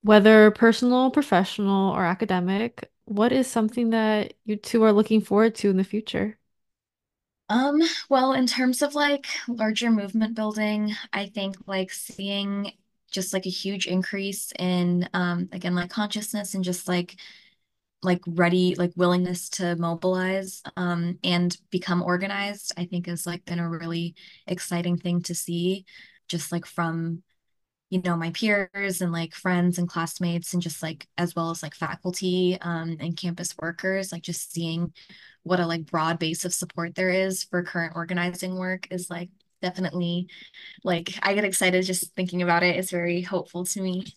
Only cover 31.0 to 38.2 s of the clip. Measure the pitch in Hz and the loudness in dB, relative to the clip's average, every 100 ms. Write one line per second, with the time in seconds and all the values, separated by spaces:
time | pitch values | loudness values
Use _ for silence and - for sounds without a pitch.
31 | - - 175 170 165 165 151 - 160 175 | -12 -4 -4 -2 -4 -4 -10 -8 -8 -6
32 | 180 180 185 180 180 185 175 165 165 160 | -6 -4 -2 2 2 0 -4 -4 -6 -6
33 | 165 165 180 175 175 - 160 170 190 190 | -6 -6 -6 -6 -8 -6 -8 -4 -4 -2
34 | 190 170 165 160 - - 170 165 170 - | -4 -10 -8 -10 -8 -6 -4 -2 -4 -8
35 | - - - _ - 185 170 165 156 165 | -20 -20 -20 _ -2 0 0 -2 -4 -2
36 | 160 170 160 170 180 - 185 - 170 175 | 0 0 -2 -4 -4 -6 -6 -6 -8 -2
37 | 185 185 190 190 - 180 175 175 165 170 | 0 2 0 -2 -4 -4 -4 -4 -4 -6
38 | 165 180 | -4 -2